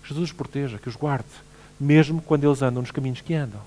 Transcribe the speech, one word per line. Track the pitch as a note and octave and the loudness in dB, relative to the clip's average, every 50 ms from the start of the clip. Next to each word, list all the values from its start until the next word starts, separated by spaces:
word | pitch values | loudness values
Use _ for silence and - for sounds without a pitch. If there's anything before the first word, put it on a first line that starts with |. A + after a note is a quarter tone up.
| - | -12
Jesus | - C#3+ D3+ F3 D#3+ | -10 -6 -6 -6 -6
os | |
proteja, | - - - - - C#3 C#3+ C3 A2 G#2 | -6 -10 -12 -8 -6 -6 -6 -6 -8 -10
que | - B2+ | -12 -12
os | A2+ | -8
guarde, | - D3 D3+ C#3 B2+ - - - - - - - - - - - - | -6 -4 -4 -2 -4 -6 -10 -18 -20 -20 -20 -20 -20 -20 -20 -10 -4
mesmo | C#3 C#3+ D3 D#3 D#3 C#3+ D#3+ E3 | 2 6 6 6 6 6 0 -6
quando | D#3+ - D#3+ C#3+ C#3+ | 0 0 0 4 4
eles | D3 C#3+ B2+ | 2 2 4
andam | C#3 B2+ A#2+ B2 | 0 0 0 -2
nos | B2 - | -6 -4
caminhos | - C#3 C3+ C3 B2+ - | -6 -4 -4 -4 -6 -6
que | - - E3 | -6 -4 -4
andam. | D#3 C#3+ A2+ G2+ G#2 G2+ | -4 -4 -6 -10 -14 -18